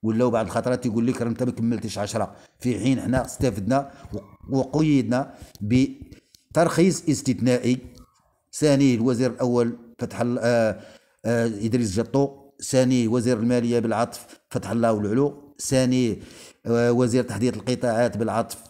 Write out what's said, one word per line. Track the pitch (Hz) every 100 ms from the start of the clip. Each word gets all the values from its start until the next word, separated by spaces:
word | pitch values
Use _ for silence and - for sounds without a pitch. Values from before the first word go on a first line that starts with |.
ولاو | 110 110 123
بعض | 113 110
الخطرات | 117 123 127 127
يقول | 107 117
لك: | 123
"راه | 117
انت | 113
ما | 127
كملتيش | - 113 113 107 101
عشرة"، | 101 110 98 - - _
في | 123 107
حين | 117 127
حنا | 98 127 117
استفدنا | - 131 101 98 131 139 - -
و-، | 104 - - - 135
وقيدنا | 127 151 156 139 110 123 143 - - -
بترخيص | 104 127 135 - - - _ _ _ - 170 - 185 - -
استثنائي، | 139 - 113 120 123 120 123 - - - _ _ _ _
ثاني | - 151 139 139 120
الوزير | 117 120 131
الأول | 113 127 120 120 117 - -
فتح | 120 -
ال-، | 120 123
آه، | 117 117 113 98 - - _ _ 110
آه، | 117 117
إدريس | 104 110 120 113 92
جاطو، | 110 135 139 - - _
ثاني | - 131 127 127 113
وزير | 123 117 120
المالية | 117 123 117 120
بالعطف | 113 107 120 - - - _
فتح | 120 -
الله | 117 117
ولعلو، | 110 104 113 143 143 - -
ثاني، | - 131 127 127 120 95 - - - _ -
آه، | 117 120
وزير | 120 123 123
تحديد | 120 101 123 107
القطاعات | - 123 123 113 120 107
بالعطف | 110 104 113 - -